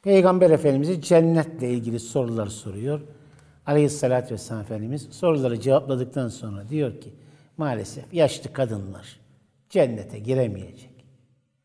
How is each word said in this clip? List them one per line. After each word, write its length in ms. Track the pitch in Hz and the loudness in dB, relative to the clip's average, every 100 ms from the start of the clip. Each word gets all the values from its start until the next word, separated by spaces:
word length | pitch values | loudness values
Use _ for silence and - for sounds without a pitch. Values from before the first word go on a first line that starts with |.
Peygamber 480 | 196 196 185 185 180 | 6 6 6 6 6
Efendimiz'e 520 | 156 151 135 151 180 | 6 4 2 0 -2
cennetle 720 | - 170 165 165 156 113 123 | 4 6 6 4 0 -4 -4
ilgili 280 | 123 113 117 | -2 -2 -6
sorular 480 | - 147 120 113 101 | -4 -2 -2 -2 -4
soruyor. 540 | - 107 95 123 147 147 - - - _ _ - | -8 -12 -8 -6 -6 -8 -20 -20 -20 _ _ 0
Aleyhissalatü 680 | 147 147 143 127 127 123 | 2 2 2 0 0 -2
vesselam 280 | 110 - 113 | -10 -8 -10
Efendimiz 460 | 107 107 110 143 - | -8 -8 -6 -8 -10
soruları 480 | - 180 156 131 117 | -2 0 2 0 -2
cevapladıktan 680 | 127 135 135 131 127 143 123 | 2 2 2 -4 -4 -6 -6
sonra 420 | - 110 101 107 | -8 -12 -12 -8
diyor 320 | 151 135 98 | -4 -4 -6
ki, 120 | - - - _ _ - | -18 -20 -20 _ _ -8
"Maalesef 560 | 151 117 101 - 120 | -6 -4 -8 -14 -8
yaşlı 400 | 175 147 - - | 2 2 2 -12
kadınlar 680 | - 127 107 95 92 - - _ _ _ _ _ | -4 -4 -4 -8 -14 -18 -20 _ _ _ _ _
cennete 500 | 196 135 110 98 110 | 2 2 0 -10 -12
giremeyecek." 840 | 110 131 120 98 92 - - _ _ _ _ _ _ _ | -4 0 -2 -4 -12 -20 -20 _ _ _ _ _ _ _